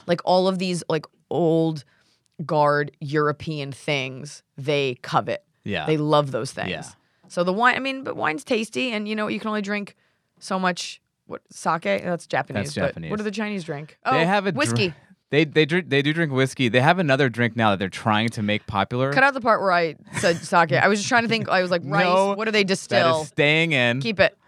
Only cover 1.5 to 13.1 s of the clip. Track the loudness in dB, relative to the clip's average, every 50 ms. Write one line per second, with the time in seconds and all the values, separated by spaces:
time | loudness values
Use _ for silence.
1.5 | 4 2 2 0 -2 -4 -10 _ _ _ _ _ _ _ _ _ _ -12 -6 -2
2.5 | 0 2 4 4 2 2 -2 -4 -8 _ -10 -4 -2 0 0 0 -2 -4 -8 -8
3.5 | -8 -8 -8 -10 -12 -8 -4 -4 -2 -2 -4 -6 -8 -12 -14 -16 -16 -20 _ _
4.5 | _ -8 -4 -2 0 0 0 -2 -4 -6 -8 -2 -2 -2 0 0 -6 -8 -10 _
5.5 | _ _ _ -6 -4 -4 -2 -2 -2 0 2 2 4 2 2 2 -2 -6 -6 -6
6.5 | -8 -8 -8 -8 -8 -8 -10 -14 -20 _ _ _ _ _ _ _ -4 -2 -2 -2
7.5 | 0 2 2 2 2 2 -2 -6 -6 -8 -8 -10 -8 -4 -4 -4 -4 -6 -4 -4
8.5 | -4 -4 -4 -4 -6 -6 -4 -4 -4 -6 -6 -6 -6 -6 -4 -4 -6 -6 -6 -6
9.5 | -6 -4 -4 -4 -6 -6 -6 -10 -14 _ _ _ _ _ _ _ _ _ -8 -6
10.5 | -4 -2 0 0 -2 -2 -6 -10 -12 -16 _ _ _ _ _ -14 -14 -14 -14 _
11.5 | -20 -6 -4 -2 -2 -2 -2 -2 -4 -2 -2 -4 -6 -6 -6 -4 -4 -4 -4 -2
12.5 | -4 -6 -6 -4 -4 -4 -4 -4 -4 -6 -8 -8